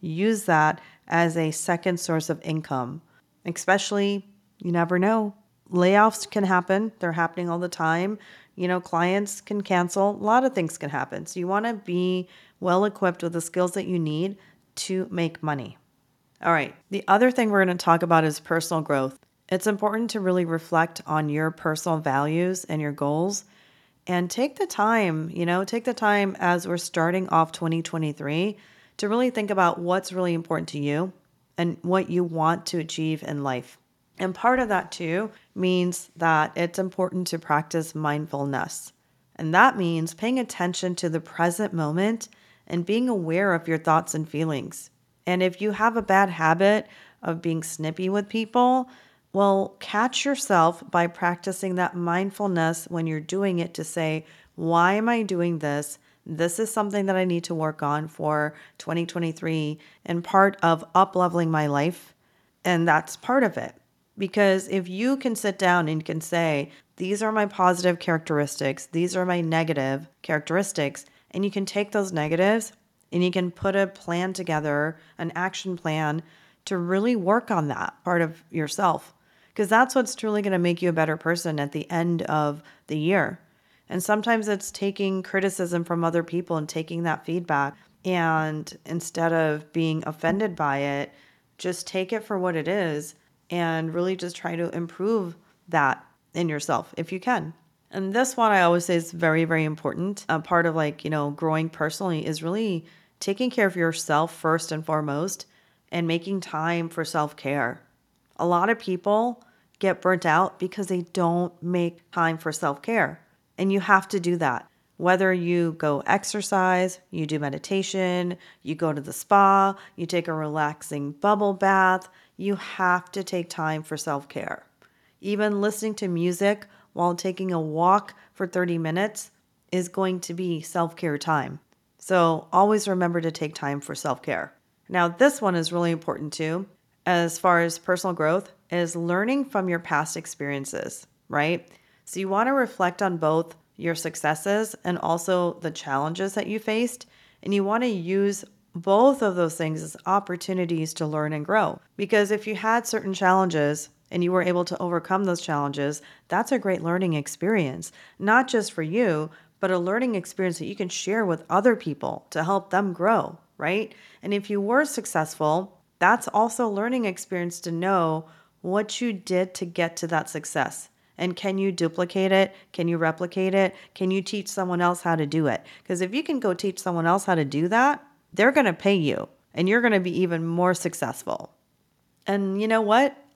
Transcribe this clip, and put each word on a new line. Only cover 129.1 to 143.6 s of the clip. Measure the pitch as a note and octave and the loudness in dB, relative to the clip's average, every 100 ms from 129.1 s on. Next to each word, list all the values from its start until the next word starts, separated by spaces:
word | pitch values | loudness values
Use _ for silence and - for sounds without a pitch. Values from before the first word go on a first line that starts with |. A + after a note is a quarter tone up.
| G#3 - _ _ _ _ | -4 -16 _ _ _ _
is | F3+ F3 | -4 -2
going | F#3+ F#3+ F#3 | -2 -2 -2
to | F3 | -6
be | E3+ F3+ E3 | -6 -4 -4
self-care | D#3+ F3+ E3 D#3+ E3+ D3 | -4 -2 -2 -2 -4 -2
time. | E3 D3+ C3 C#3+ _ _ _ _ | 0 0 -2 -8 _ _ _ _
So | - F#3 E3 D#3+ - | 0 4 4 2 2
always | F3+ G3+ G#3+ G3+ | 4 6 4 0
remember | F#3 F3 E3+ | 0 2 0
to | E3 | -2
take | D#3+ D#3 - | -4 -6 -6
time | C#3+ C#3+ | -6 -6
for | - | -6
self-care. | C#3+ D3+ B2 - F2+ - _ _ _ - | -6 -4 -4 -4 -4 -6 _ _ _ -4
Now, | F3+ F3 | 0 2
this | F3 C#4 - | 4 4 4
one | G3+ F3 | 0 0
is | E3 | 0
really | F3 E3+ | 0 0
important | D#3+ - - D3+ | 0 -4 -6 -6
too, | - D#3 E3+ G3 _ _ _ - | -6 -4 -4 -8 _ _ _ 0
as | F3 E3+ E3 | 2 0 2
far | F#3 F3 | 4 4
as | E3+ E3 | 2 -2
personal | - F3+ F#3+ | -2 0 -2
growth, | E3+ D#3 F3+ G3 _ - | 0 0 0 -2 _ -6
is | F3 E3+ E3+ | -2 -2 -2
learning | E3+ F3+ A3 C#4 C4+ | -2 0 0 -2 -2
from | G#3 F#3 | -2 0
your | E3+ | -2
past | E3+ D3 D#3+ E3+ | 0 -2 -2 -6
experiences, | - - C#3+ C#3+ C#3 - - - - _ - | -10 -8 -6 -6 -6 -8 -8 -12 -18 _ -4
right? | D3 D3+ E3+ - - _ _ - | -2 0 -2 -6 -20 _ _ -12
So | F3+ | -6
you | F#3+ | -2
wanna | G3 A#3+ | 0 2
reflect | C4+ B3+ - F3+ F3 | 2 0 0 0 0
on | G3 E3+ | -2 2
both | D#3 D#3+ E3 - | 2 2 0 -8